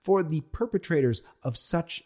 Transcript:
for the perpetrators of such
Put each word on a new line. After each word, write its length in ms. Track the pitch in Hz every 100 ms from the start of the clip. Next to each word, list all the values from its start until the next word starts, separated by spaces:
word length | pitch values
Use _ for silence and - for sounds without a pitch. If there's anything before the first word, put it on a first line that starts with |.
for 220 | - 196
the 160 | 165 156
perpetrators 800 | - - 233 190 - 156 127 110 - _
of 140 | 131 113
such 460 | - 170 165 -